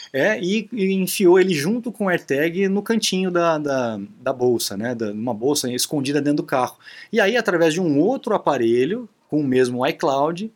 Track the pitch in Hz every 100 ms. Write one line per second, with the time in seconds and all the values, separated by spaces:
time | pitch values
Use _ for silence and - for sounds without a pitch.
0 | - 135 165 214 175 214 220 - 190 190
1 | 185 - 185 180 185 160 143 240 233 -
2 | 196 170 - 139 160 170 196 196 208 226
3 | 220 185 185 175 170 156 147 135 120 110
4 | 101 - 127 127 123 117 - 98 113 120
5 | 110 107 120 107 123 143 127 123 - 151
6 | 131 143 139 147 151 135 123 - - -
7 | - 220 202 240 220 175 165 156 180 139
8 | 175 269 - 202 - 139 113 117 135 220
9 | 233 _ _ 151 143 127 127 123 131 160
10 | 165 135 147 175 220